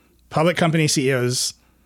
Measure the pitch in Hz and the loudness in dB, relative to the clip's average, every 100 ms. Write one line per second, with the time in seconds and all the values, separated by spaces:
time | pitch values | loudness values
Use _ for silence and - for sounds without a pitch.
0 | _ _ - 151 165 160 170 160 147 156 | _ _ -6 -2 0 2 2 2 0 0
1 | 135 131 123 127 - - _ _ | 0 0 -2 -4 -6 -10 _ _